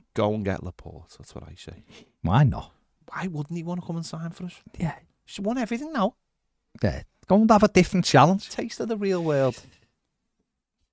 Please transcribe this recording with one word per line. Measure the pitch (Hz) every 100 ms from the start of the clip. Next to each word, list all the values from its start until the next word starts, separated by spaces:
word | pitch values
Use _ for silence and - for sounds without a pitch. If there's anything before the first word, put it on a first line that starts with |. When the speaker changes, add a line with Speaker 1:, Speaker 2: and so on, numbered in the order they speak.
| _
Speaker 1:
Go | - 107
and | 110
get | 98 90
Laporte. | 90 - - 78 82 -
That's | -
what | -
I | 82 82
say. | - - - - - _
Speaker 2:
Why | 80 104
not? | 143 90 - _ _ _ -
Speaker 1:
Why | - 185
wouldn't | 156 147 170
he |
wanna | 165 180
come | 170 165
and | 160
sign | 160 165
for | 165
us? | 180 - - -
Speaker 2:
Yeah. | 165 - _ _ _
Speaker 1:
He's | -
won | 196 247
everything | 254 233 294
now. | 311 202 - _ _ _ _ _ -
Speaker 2:
Yeah. | 101 64 - _ _
Go | 190
and | 220
have | 214
a | 208
different | - 180 185 -
challenge. | 139 143 190 -
Speaker 1:
Taste | - 233 -
of | 226
the | 220
real | 196 185
world. | 165 143 135 120 -
Speaker 2:
<laughs> | _ _ _ _ _ _ _ _ _ _ _ _